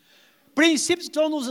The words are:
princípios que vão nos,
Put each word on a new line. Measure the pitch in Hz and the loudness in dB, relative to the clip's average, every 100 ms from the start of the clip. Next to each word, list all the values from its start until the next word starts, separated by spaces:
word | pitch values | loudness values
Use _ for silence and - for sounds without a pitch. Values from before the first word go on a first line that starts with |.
| _ _ _ _ _ | _ _ _ _ _
princípios | - 330 302 - 349 - | 2 2 2 0 -4 -4
que | 294 | -2
vão | 311 | -2
nos, | 302 247 | -2 -6